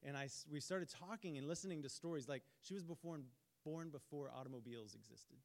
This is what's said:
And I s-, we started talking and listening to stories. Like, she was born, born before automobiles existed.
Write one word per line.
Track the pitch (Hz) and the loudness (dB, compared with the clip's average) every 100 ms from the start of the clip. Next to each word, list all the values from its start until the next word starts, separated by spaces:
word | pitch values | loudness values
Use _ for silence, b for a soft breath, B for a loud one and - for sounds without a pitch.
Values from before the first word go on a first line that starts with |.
And | 139 139 | 0 2
I | |
s-, | 139 - 156 | 2 0 -2
we | 147 | -2
started | 131 185 175 | 4 4 4
talking | - 180 220 185 147 | -2 -4 -2 0 0
and | 139 | 2
listening | 170 190 165 | 2 4 2
to | 139 | 0
stories. | - 170 160 127 | 0 2 2 2
Like, | 139 - B | 0 -2 B
she | - | -2
was | 196 | -2
born, | 170 170 170 160 127 120 _ _ | 0 -2 -2 -2 -4 -12 _ _
born | - 160 165 | -2 0 0
before | 139 - 147 139 127 | -4 -4 0 0 0
automobiles | 131 131 117 117 107 107 | -2 -2 -2 -4 -4 -8
existed. | 104 110 - 123 | -12 -16 -16 -18